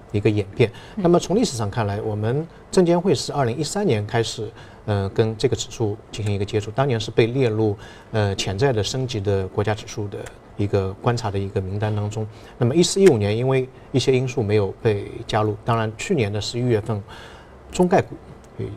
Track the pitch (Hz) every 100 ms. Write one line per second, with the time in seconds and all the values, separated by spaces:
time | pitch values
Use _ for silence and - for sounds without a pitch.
0 | - 104 110 104 98 - - - - -
1 | 175 175 - 202 233 117 104 117 101 101
2 | 113 104 107 139 170 - - 190 170 175
3 | 190 131 - 139 135 147 147 202 202 107
4 | 104 120 113 - 104 - - - - 101
5 | 98 107 110 110 131 113 - - 107 104
6 | - - 104 98 101 107 107 107 139 113
7 | 110 120 117 135 123 107 110 98 - -
8 | - 110 101 95 - 95 139 110 98 131
9 | 127 107 101 98 95 - 104 107 - -
10 | 101 107 - - - - 104 101 95 95
11 | 127 117 107 98 98 101 92 101 107 107
12 | 104 110 110 - - - 120 165 175 196
13 | 196 117 101 110 131 131 127 - - 131
14 | 135 127 127 123 104 107 95 - 113 101
15 | - - - 110 107 104 - - 110 107
16 | - 165 101 104 - 120 123 107 110 104
17 | - - - - - - - - 180 -
18 | - - - - - - 110